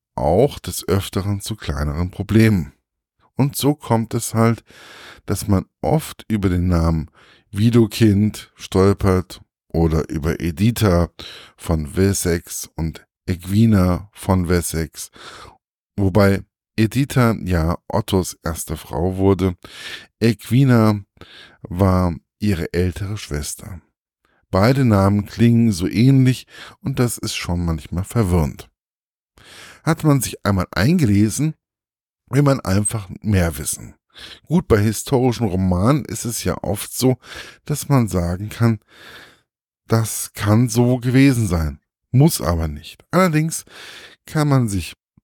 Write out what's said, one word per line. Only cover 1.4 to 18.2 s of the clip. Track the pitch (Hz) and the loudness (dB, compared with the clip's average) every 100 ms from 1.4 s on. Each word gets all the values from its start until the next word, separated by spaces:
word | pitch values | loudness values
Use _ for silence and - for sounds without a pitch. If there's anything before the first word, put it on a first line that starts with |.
zu | - 110 | -6 -10
kleineren | - 71 73 73 90 | -8 -4 -4 -4 -6
Problemen. | - 101 104 110 101 71 - _ _ _ _ _ - | -6 0 4 4 4 -2 -10 _ _ _ _ _ -2
Und | 139 - | -2 0
so | 143 | -2
kommt | 147 - 113 110 | -2 0 -2 0
es | 117 - | -6 -4
halt, | 113 117 113 _ - - - - - | 0 2 0 _ -20 -20 -20 -20 -20
dass | - 104 - | -8 -6 0
man | 95 - _ | 0 0 _
oft | - 156 - - - | -2 -2 -2 -14 -6
über | 110 95 | -2 0
den | 90 90 | 0 0
Namen | 87 82 80 73 _ _ _ _ | 2 2 -2 -4 _ _ _ _
Widukind | 98 113 117 110 - 110 101 107 - - | -2 2 4 2 2 2 4 0 -2 -14
stolpert | _ - 95 98 98 98 92 90 - _ _ _ | _ -4 2 4 4 2 0 -2 -14 _ _ _
oder | 82 82 78 - | 0 0 0 -2
über | 78 76 - | -4 -4 -4
Editha | 85 78 107 113 107 85 85 - - - - _ | -6 0 0 2 2 2 0 -4 -20 -20 -20 _
von | - 80 76 90 | -4 -4 -2 0
Wessex | 95 98 90 85 - - - - | 0 0 -2 -4 -6 -14 -14 -8
und | 80 73 - _ | -8 -8 -18 _
Egwina | - 87 92 101 113 104 90 90 95 | -8 -8 -2 2 4 4 2 0 -6
von | - - 92 85 | -12 -2 0 2
Wessex, | 87 85 80 78 - - - - - - _ _ _ _ - | -2 -2 -6 -6 -10 -18 -18 -20 -20 -20 _ _ _ _ -2
wobei | 98 92 98 98 - _ _ - | 0 4 4 2 -4 _ _ -2
Editha | 110 120 139 131 117 110 | 0 0 -2 2 2 2
ja | 92 90 80 87 _ | -2 0 0 -2 _
Ottos | 101 - 95 | -6 -2 -2